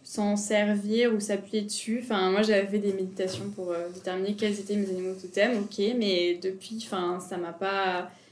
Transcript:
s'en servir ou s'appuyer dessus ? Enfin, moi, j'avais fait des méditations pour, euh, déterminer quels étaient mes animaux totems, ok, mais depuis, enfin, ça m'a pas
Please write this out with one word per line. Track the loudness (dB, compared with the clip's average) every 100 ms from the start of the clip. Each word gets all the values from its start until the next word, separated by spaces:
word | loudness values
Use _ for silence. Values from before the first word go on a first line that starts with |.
s'en | -8 0 2 2
servir | 2 4 4 2 2 4 4
ou | 4
s'appuyer | 0 -2 -2 -2
dessus ? | -2 -4 -2 -4
Enfin, | 0 2 4
moi, | 4
j'avais | 4 4 4
fait | 2
des | 0
méditations | 0 -2 -2 -4 -4 -6
pour, | -6 -4
euh, | -4 -4
déterminer | -8 -6 -2 -2 0
quels | 0 -2
étaient | -2 0
mes | 0
animaux | -2 -4 -6
totems, | -4 2 2 2
ok, | -2 0 0 2
mais | 2 2 2 0
depuis, | -4 -6 -8 -10 -6
enfin, | -4 -2 -4
ça | -6 -6
m'a | -6
pas | -4 -2 0 0 0 -4 -12 -20